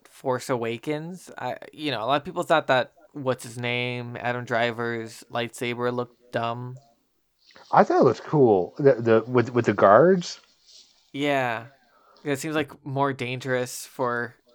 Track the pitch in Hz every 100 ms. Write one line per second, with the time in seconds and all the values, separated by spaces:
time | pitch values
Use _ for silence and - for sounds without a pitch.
0 | _ - 135 127 - 123 117 117 151 151
1 | 165 185 - - 123 - - 143 151 113
2 | 117 143 185 175 160 160 143 131 117 _
3 | _ 147 131 120 120 120 120 123 123 123
4 | 120 120 123 123 120 117 120 113 117 117
5 | 110 - - 123 117 - 120 120 123 120
6 | 120 _ _ 117 117 120 123 131 _ _
7 | _ _ _ _ _ - - 143 208 349
8 | 147 - - 151 120 95 87 - 139 120
9 | 113 113 120 123 117 120 117 107 101 110
10 | 170 185 - - _ _ _ - _ _
11 | _ 139 147 135 123 113 120 _ _ _
12 | _ _ 147 139 160 156 143 - 151 135
13 | 139 131 123 127 131 127 123 - - -
14 | 123 120 120 _ _